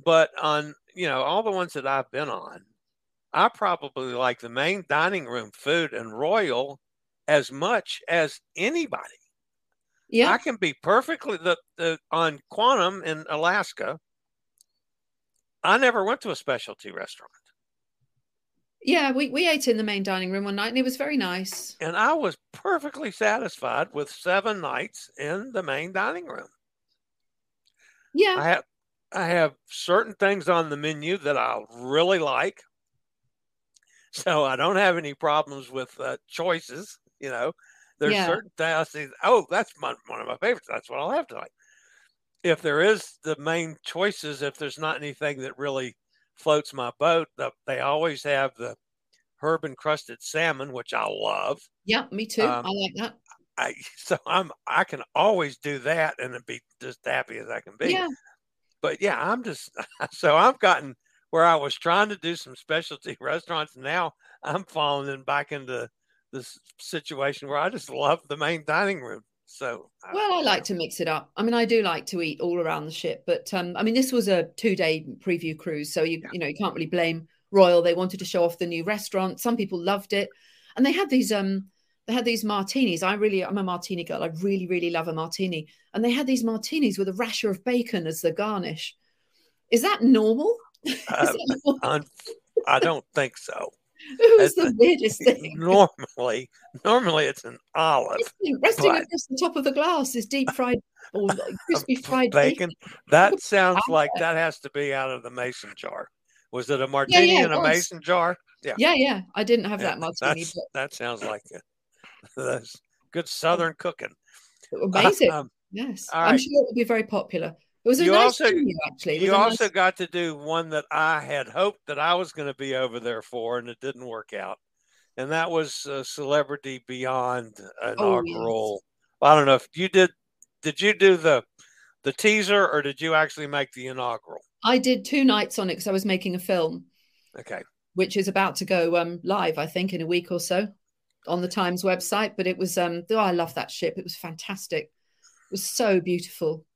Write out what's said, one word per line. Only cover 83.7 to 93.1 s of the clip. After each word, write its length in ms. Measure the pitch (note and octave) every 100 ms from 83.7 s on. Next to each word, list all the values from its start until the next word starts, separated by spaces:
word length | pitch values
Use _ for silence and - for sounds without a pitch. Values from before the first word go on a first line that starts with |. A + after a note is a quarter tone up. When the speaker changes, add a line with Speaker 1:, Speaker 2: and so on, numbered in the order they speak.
| F3 - F3
Speaker 2:
girl. 200 | D#3+ D#3+
I 80 | D#3+ D#3+
really, 260 | G3 G3 F3+
really 220 | F3+ E3+
love 180 | E3 E3
a 60 |
martini. 540 | D#3+ E3 - F#3+ D#3+ D#3 _ _
And 100 | G#3+
they 80 | A#3
had 140 | B3 C4
these 160 | B3+
martinis 540 | A3+ A3 - D#4 B3 F#3
with 100 | F#3+
a 60 |
rasher 380 | F#3 A3+ - G#3+
of 120 | F#3+
bacon 440 | B3 B3 A#3 F#3+ D#3+
as 140 | D#3+
the 100 | E3
garnish. 640 | D#3+ G#3+ G3+ D#3+ D#3+ - - _ _ _ _ _ _ -
Is 120 | A#3
that 180 | F4 G4+
normal? 560 | A#3+ A3+ G#3+ A#3 F#4+ A#4 -
<laughs> 140 | _
Is 200 | C#4+ C4 -
Speaker 1:
Uh, 180 | - C#3
Speaker 2:
that 340 | - C4 B3+
normal? 160 | D4 C4+
Speaker 1:
un-, 220 | B2+ D3 D3+ - - - _ - -
I 120 | C3
don't 260 | E3+ D3+ -